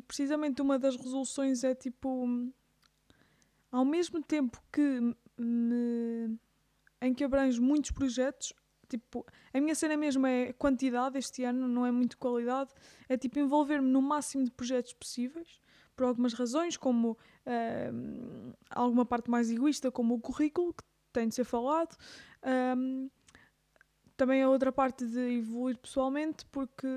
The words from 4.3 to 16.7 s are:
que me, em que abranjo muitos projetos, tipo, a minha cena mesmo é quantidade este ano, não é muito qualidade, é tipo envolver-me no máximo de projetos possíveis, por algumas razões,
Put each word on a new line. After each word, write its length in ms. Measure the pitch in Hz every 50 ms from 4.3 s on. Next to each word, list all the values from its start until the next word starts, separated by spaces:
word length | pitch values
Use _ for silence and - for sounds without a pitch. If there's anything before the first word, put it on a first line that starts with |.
| 302 302 277 240 - - _ _
que 420 | - - 294 285 269 247 233 240 240 _ _ - _ -
me, 1000 | 233 233 233 233 233 233 240 240 240 240 233 233 233 233 233 233 233 220 226 226 _ _ _ _ _ _ _ _ _ _ _ -
em 120 | 247 254 254
que 80 | 247
abranjo 400 | 285 269 262 277 269 262 247 233
muitos 300 | 247 262 294 302 269 -
projetos, 640 | - - 277 262 226 247 254 277 294 - - - - _ _ _ _ _ _ -
tipo, 380 | - 226 - _ - 240 - - - - - - -
a 60 | 262
minha 160 | 294 311 311
cena 220 | - 330 311 302 294
mesmo 280 | 302 294 262 269 262
é 280 | 262 254 247 247 247 247
quantidade 640 | - - 285 269 240 262 262 240 240 254 269 262 277
este 260 | 247 - - - 254
ano, 240 | 247 247 254 262 254
não 180 | 240 247 247
é 60 | 247
muito 260 | 240 247 254 240 - -
qualidade, 560 | - 247 240 240 240 240 254 269 277 - - - - - - - - -
é 80 | 254 254
tipo 220 | - 247 - 285
envolver-me 500 | 285 269 277 302 302 269 302 285 269 262
no 120 | 262 269
máximo 440 | 269 277 294 294 269 - - 269 262
de 60 | 240
projetos 420 | - - 247 240 262 247 240 - -
possíveis, 640 | - - - - - 240 254 294 330 339 - - _ _ _ _ - - _ _ -
por 80 | 254
algumas 260 | 247 247 233 247 247 226
razões, 440 | 233 247 233 240 311 339 349